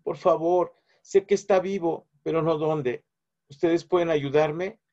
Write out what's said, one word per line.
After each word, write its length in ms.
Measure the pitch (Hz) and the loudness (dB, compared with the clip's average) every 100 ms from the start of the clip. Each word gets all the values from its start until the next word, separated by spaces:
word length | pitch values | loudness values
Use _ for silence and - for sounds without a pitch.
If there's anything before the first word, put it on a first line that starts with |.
Por 140 | - 160 | -10 -2
favor, 580 | 185 160 170 180 170 _ _ _ | 2 2 2 2 0 _ _ _
sé 240 | - 196 | -2 0
que 100 | 196 | 2
está 260 | 196 - 185 | -2 2 0
vivo, 480 | 180 196 170 151 - _ | 0 -4 -4 -4 -10 _
pero 180 | 160 160 | -4 -2
no 160 | 160 156 | 0 0
dónde. 460 | 156 156 127 120 _ _ _ _ - | -2 -2 -4 -6 _ _ _ _ -20
¿Ustedes 360 | 139 170 170 | -4 0 0
pueden 260 | - 180 170 | 0 -2 0
ayudarme? 680 | 156 139 147 156 160 190 226 _ | -2 0 2 0 -2 -8 -10 _